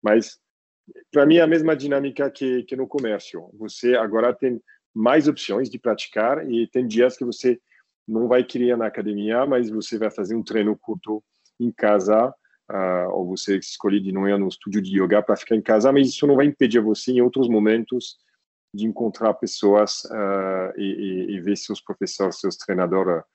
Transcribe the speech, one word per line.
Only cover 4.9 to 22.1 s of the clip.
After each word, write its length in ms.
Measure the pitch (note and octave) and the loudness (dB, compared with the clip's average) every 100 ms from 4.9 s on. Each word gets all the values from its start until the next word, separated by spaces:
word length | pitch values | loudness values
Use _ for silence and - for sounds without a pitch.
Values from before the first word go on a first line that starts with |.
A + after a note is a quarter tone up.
mais 360 | A2+ A2+ D3+ D3 | -2 2 4 2
opções 420 | C#3+ - G2+ B2+ | -2 -4 -4 -4
de 80 | A#2+ | -4
praticar 720 | A#2 G#2 - A2 A2+ D3 D#3 | -4 -4 -4 -2 0 -2 -2
e 160 | A#2 A2+ | -2 0
tem 200 | - B2 | -2 -2
dias 300 | G#2+ B2 B2 | 2 2 2
que 80 | |
você 360 | B2 - B2+ A#2 _ _ _ _ - | -8 -2 0 0 _ _ _ _ -6
não 180 | A2 A#2+ | -4 2
vai 160 | B2+ | 2
querer 260 | B2+ A#2+ B2 | 2 -2 0
ir 80 | A#2+ | 0
na 100 | A2 | -2
academia, 600 | G#2+ G#2 G#2 G#2 A2+ C#3 | -4 -6 -4 -2 0 0
mas 240 | B2+ A#2 | 0 -2
você 260 | A2 G2+ A2+ | -6 -6 -4
vai 140 | A2 | -4
fazer 240 | - F#2+ | -4 -6
um 80 | A2+ | -4
treino 340 | G#2+ A2 G#2 G#2 | -2 0 0 -2
curto 460 | - G2+ - G#2+ _ _ _ _ | -6 -10 -6 -8 _ _ _ _
em 100 | A#2+ | -6
casa, 640 | - G#2+ G#2 F#2+ A2 B2+ - _ _ _ | -2 2 2 4 2 2 -4 _ _ _
ah, 380 | G#2 F#2+ F2+ F2+ | -6 -2 -2 -2
ou 160 | F#2 F2+ | -4 -6
você 300 | F#2 - G2 | -8 -2 -2
escolhe 420 | - - G#2 G2+ | -4 -6 -2 -2
de 100 | F#2+ | -2
não 180 | F#2+ G2 | -2 0
ir 80 | G2+ | 0
no 120 | F#2+ | -2
estúdio 340 | - - G#2 | -6 -6 -4
de 180 | F#2+ G2 | -2 0
yoga 220 | F#2 G#2 | 2 2
pra 140 | - G#2 | 2 -2
ficar 180 | - | 0
em 80 | A2+ | -2
casa, 300 | G2 G#2+ B2 | 2 4 4
mas 160 | C#3 C3+ | 4 2
isso 180 | - C#3+ | 2 2
não 80 | |
vai 120 | C#3 D3 | 4 4
impedir 340 | D3 B2 A#2 | 2 2 4
você, 320 | G#2+ G#2 - | 2 -2 0
em 80 | B2+ | 2
outros 280 | B2 C3 B2 | 2 2 2
momentos, 680 | A2+ G#2+ A2+ A2 B2+ - - _ _ _ _ _ | 4 4 2 0 -6 -8 -20 _ _ _ _ _
de 100 | G2+ | -6
encontrar 500 | A2 G#2 A#2 - A2+ | -6 -2 -4 0 0
pessoas, 680 | - A2+ - G2+ G#2 G#2 - - | 0 -4 0 4 4 4 -2 -8
ah, 640 | A2+ G2+ G2 F#2+ F#2+ F#2 - | -6 -4 -2 -2 -4 -6 -6
e, 60 | |
e, 540 | G2 G2 G2+ F#2 F2+ G2 | -6 -6 -6 -6 -6 -6
e 40 | |
ver 160 | F2 G2 | -4 -4
seus 240 | - G2+ | -4 -12
professores, 600 | - G2 F#2+ | -10 -8 -8